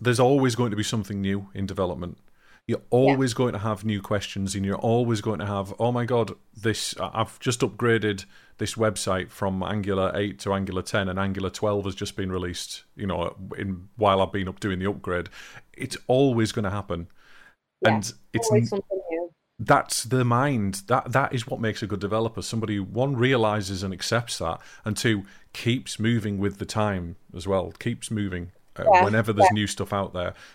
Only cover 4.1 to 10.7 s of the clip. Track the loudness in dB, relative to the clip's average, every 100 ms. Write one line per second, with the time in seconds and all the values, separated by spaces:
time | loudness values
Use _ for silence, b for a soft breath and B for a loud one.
4.1 | -4 -4 -4 -4 -2 -2 0 2 2 2
5.1 | 0 -2 -4 -2 -4 -4 -2 0 0 0
6.1 | 0 0 -4 _ -6 -2 -2 -4 -6 -4
7.1 | -2 -4 -4 -2 0 0 0 2 2 2
8.1 | -4 -8 b b b -6 0 0 0 -2
9.1 | -2 -4 -4 -2 -2 -2 -2 0 0 0
10.1 | 0 -4 -4 -2 -2 -2